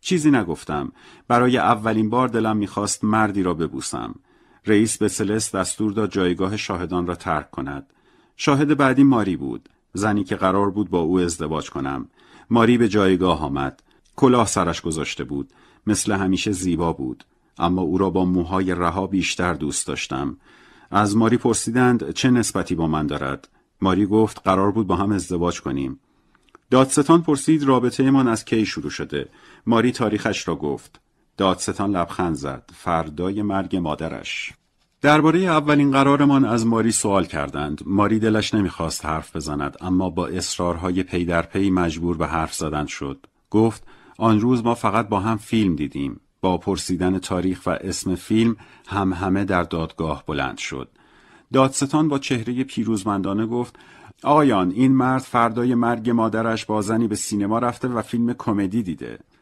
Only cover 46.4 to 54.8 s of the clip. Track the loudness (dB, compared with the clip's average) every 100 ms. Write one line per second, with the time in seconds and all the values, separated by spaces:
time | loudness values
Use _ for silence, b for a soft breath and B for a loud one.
46.4 | -2 0 -2 -4 -4 -2 -2 -2 -2 -2
47.4 | -2 -4 -4 -4 -6 -6 -4 -4 0 0
48.4 | 0 -2 B B B -2 -2 -2 -2 0
49.4 | 0 0 0 -4 -6 -4 -6 -6 -6 -6
50.4 | -6 -6 -10 -10 -12 _ b b b b
51.4 | b 2 2 2 -2 0 0 0 -2 -4
52.4 | -4 -4 -4 -4 -2 -2 0 -2 -2 -2
53.4 | -2 -4 -6 -10 B B B B 0 4
54.4 | 4 4 2 2